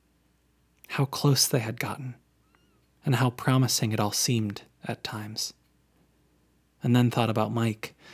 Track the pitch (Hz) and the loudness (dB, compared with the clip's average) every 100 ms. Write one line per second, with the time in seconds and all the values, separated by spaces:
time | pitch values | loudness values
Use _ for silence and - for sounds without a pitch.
0 | _ _ _ _ _ _ _ _ - - | _ _ _ _ _ _ _ _ -8 -2
1 | 135 - 147 131 - 135 113 117 110 110 | -2 0 2 4 2 0 -2 -6 -6 -8
2 | 131 117 _ _ _ _ _ _ _ _ | -10 -14 _ _ _ _ _ _ _ _
3 | - 120 127 - - 131 127 - 117 110 | 0 2 2 0 2 4 4 0 0 0
4 | 104 - - 117 107 98 - _ - 117 | -2 -2 0 0 -2 -6 -16 _ -10 -10
5 | - 110 104 110 - - _ _ _ _ | -10 -10 -10 -8 -10 -12 _ _ _ _
6 | _ _ _ _ _ _ _ _ 123 123 | _ _ _ _ _ _ _ _ 2 4
7 | 120 120 113 107 107 117 117 104 - - | 4 2 0 0 -2 0 -2 -4 -10 -16
8 | - | -20